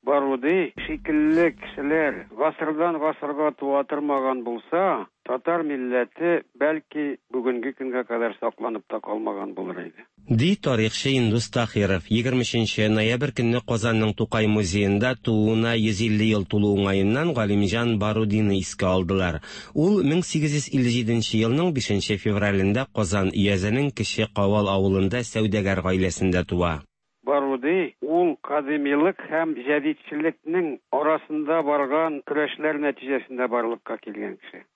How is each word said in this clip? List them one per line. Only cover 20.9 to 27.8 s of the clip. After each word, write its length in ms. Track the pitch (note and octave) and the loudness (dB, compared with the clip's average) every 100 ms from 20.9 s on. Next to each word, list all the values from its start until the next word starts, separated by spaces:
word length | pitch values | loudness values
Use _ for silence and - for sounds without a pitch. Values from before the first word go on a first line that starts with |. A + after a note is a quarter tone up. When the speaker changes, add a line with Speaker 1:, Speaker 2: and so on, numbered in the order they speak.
| A#2+ | 2
Speaker 2:
җиденче 480 | A2+ A#2 A2 A2 | 2 0 2 2
елның 300 | A2+ C3+ F3+ | 2 2 2
бишенче 440 | C#3 - G#2 - G2+ | 0 0 -2 0 -2
февралендә 720 | A2 G#2 G2+ G2+ F#2+ G#2+ C3+ | 0 2 2 2 2 0 -2
Казан 360 | - G2 G2+ F#2+ | -2 0 0 0
өязенең 580 | - G2+ G2 G2+ A#2+ C#3+ | 2 2 2 0 0 -2
Кече 380 | - G#2+ - G#2+ | -2 -4 -2 -4
Кавал 360 | - G2+ G#2 G2+ | 0 2 2 2
авылында 520 | G2 G2 F#2+ F#2+ B2 | 2 2 4 2 0
сәүдәгәр 640 | A#2 A2 G#2+ G#2 G2 F#2+ F#2 | -4 -2 0 0 0 0 0
гаиләсендә 600 | F#2+ F#2 - F#2 F2+ F2 | 0 0 0 0 2 0
туа. 360 | F2 F2 D#2 - _ _ _ - | 0 0 -2 -10 _ _ _ -2
Speaker 1:
Баруди, 680 | C#3+ C#3 C3+ C3 F#3 | 0 0 -2 0 0